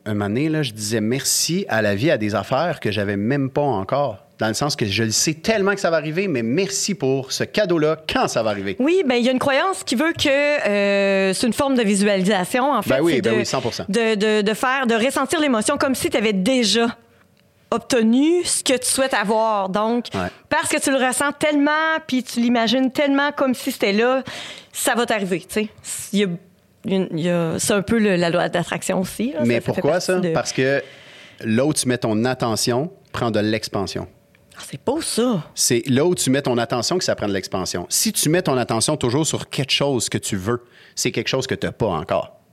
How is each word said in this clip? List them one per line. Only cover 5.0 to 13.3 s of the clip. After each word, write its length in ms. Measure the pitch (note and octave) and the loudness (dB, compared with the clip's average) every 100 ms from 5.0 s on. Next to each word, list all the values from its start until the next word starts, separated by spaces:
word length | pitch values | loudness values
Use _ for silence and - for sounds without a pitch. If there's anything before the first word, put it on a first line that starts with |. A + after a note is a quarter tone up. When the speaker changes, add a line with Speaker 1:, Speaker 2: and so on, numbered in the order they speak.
Speaker 1:
le 100 | A2+ | 0
sais 200 | G#2+ - | 0 -2
tellement 380 | D#3 - A3 G3 | -2 0 0 2
que 60 | G3 | 0
ça 80 | F3+ | 0
va 60 | E3 | 0
arriver, 320 | D3+ D#3 G3+ | 0 -2 -2
mais 140 | B2+ | 0
merci 520 | A2+ D3 F#3+ - - | 0 0 -2 -2 -4
pour 380 | G3 C3+ C3+ C3 | -2 0 0 -2
ce 100 | - | -6
cadeau-là 540 | - - G#3 E3+ D3+ D#3 - | -2 0 0 2 2 0 -2
quand 160 | C4+ G#3 | -2 0
ça 140 | - | 0
va 80 | A2 | 0
arriver. 260 | G2+ G3 F#3 | -2 -4 -2
Speaker 2:
Oui, 240 | C4+ F#4 D4 | 2 2 2
ben, 80 | |
il 100 | B3 | 2
y 40 | B3 | 2
a 20 | |
une 60 | B3+ | 0
croyance 440 | C#4 C4+ F#4 F#4 | 2 0 0 -2
qui 120 | - | -2
veut 180 | A#3+ D#4+ | 0 0
que, 160 | E4 D4 C4+ D4 D4 - | 0 2 2 2 0 0
euh, 640 | G3+ G3+ G3+ G3 G3 F#3+ | 2 2 2 2 2 2
c'est 140 | F#3 B3 | 0 0
une 60 | |
forme 200 | G#3 C#4 | 2 2
de 80 | C4 | 2
visualisation, 880 | G#3 G3+ G#3 G3 F#3 G3+ F3+ B3+ C4+ | 2 2 2 2 2 2 0 0 2
en 120 | B3 | 0
fait. 80 | - | 2
Speaker 1:
Ben 100 | C3+ | 2
oui, 140 | E3 C#3 | 2 2
Speaker 2:
C'est 60 | |
Speaker 1:
ben 100 | G2+ | 2